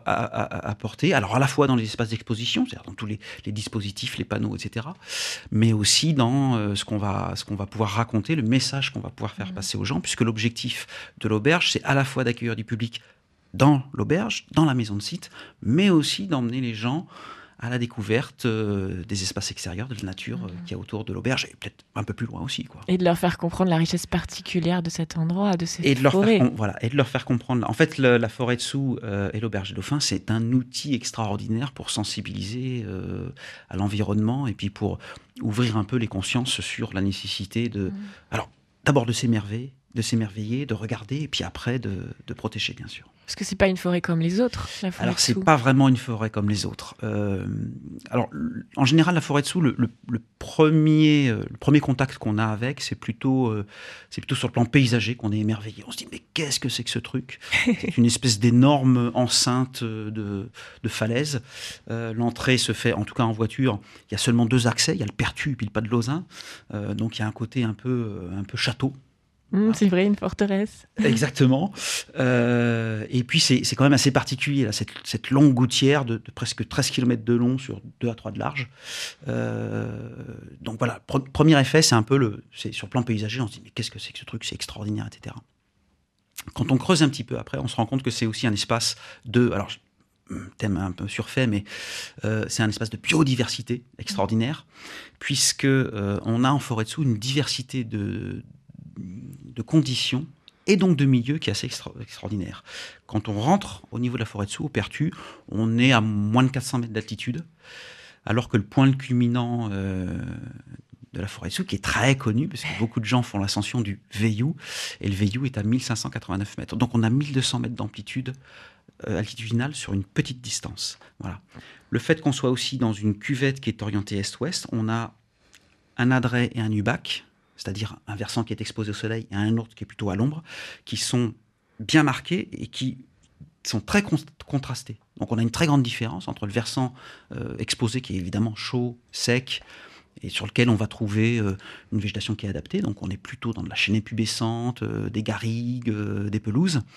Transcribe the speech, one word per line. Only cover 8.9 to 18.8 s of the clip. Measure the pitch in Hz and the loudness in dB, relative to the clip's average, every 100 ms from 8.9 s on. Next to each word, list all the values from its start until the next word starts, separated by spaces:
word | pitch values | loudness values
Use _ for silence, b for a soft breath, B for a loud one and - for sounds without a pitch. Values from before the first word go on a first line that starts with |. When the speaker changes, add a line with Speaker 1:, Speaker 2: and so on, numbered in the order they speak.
Speaker 1:
qu'on | - | -6
va | - | -10
pouvoir | - 110 | -8 -8
faire | - 98 | -6 -8
Speaker 2:
Mhm. | |
Speaker 1:
passer | 92 98 104 | -6 -6 -4
aux | |
gens, | 98 - | -2 -2
puisque | - - | -2 0
l'objectif | 117 110 113 - 123 - - B B - | 0 2 -2 -2 -6 -6 -10 B B -6
de | 110 | 0
l'auberge, | 107 120 175 - | 2 4 4 2
c'est | - | 0
à | - | 2
la | 139 | 2
fois | 135 131 | 2 0
d'accueillir | 120 117 117 110 | -2 -2 -4 -4
du | |
public | 107 110 117 - b b _ _ _ | -4 -4 -4 -6 b b _ _ _
dans | 92 139 143 131 | 4 6 6 2
l'auberge, | - 107 160 220 - - | -4 0 0 0 -6 -2
dans | - | 2
la | 160 | 4
maison | 127 104 104 | 4 0 -4
de | |
site, | - 170 - B B B | -6 -10 -12 B B B
mais | 101 147 202 | 2 4 6
aussi | 165 143 - 196 | 6 4 -2 -2
d'emmener | 139 120 127 | -2 0 -2
les | 120 | -4
gens | 110 120 151 190 B B B B B | -2 -2 -2 -6 B B B B B
à | 117 | -4
la | 123 | -2
découverte, | 120 - 104 113 131 - | -2 -4 0 0 0 -2
euh, | 123 110 107 101 | 0 0 0 0